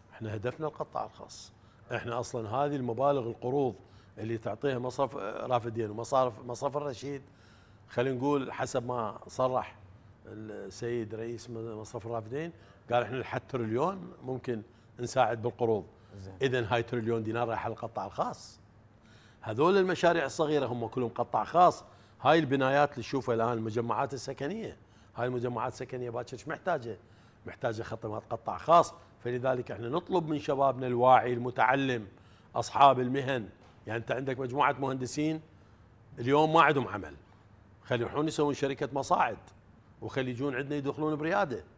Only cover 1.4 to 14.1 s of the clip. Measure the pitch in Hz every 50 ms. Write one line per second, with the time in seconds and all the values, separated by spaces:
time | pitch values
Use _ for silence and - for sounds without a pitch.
1.4 | - - - - - - - - - - 120 113 - 120 117 123 113 - - 120
2.4 | 110 104 110 135 143 143 147 135 123 120 113 113 135 143 143 135 110 120 113 -
3.4 | - 123 131 143 135 123 98 - - - - - - - - 107 107 113 117 110
4.4 | - 117 101 - - 139 131 120 123 127 123 - 139 127 - - 95 104 - -
5.4 | 110 123 123 120 110 120 110 117 110 104 104 113 113 - 139 131 131 123 107 123
6.4 | 127 123 120 - 139 139 127 147 147 143 123 110 131 139 143 135 - - - -
7.4 | - - - - - - - - - - - 123 123 135 131 120 131 143 147 139
8.4 | 131 117 - - 131 - - 127 117 120 123 120 110 104 110 - - - - -
9.4 | 127 127 131 120 - - - - - - - - - - - - - 104 101 107
10.4 | 110 107 104 101 101 98 - - 123 117 120 120 110 101 110 107 113 117 117 107
11.4 | - 123 117 113 113 117 107 107 107 - - 117 107 117 120 117 104 110 127 147
12.4 | 165 170 165 - - - - - - - 120 120 120 104 131 127 110 - - 151
13.4 | - - - 123 117 110 110 123 147 180 202 190 175 120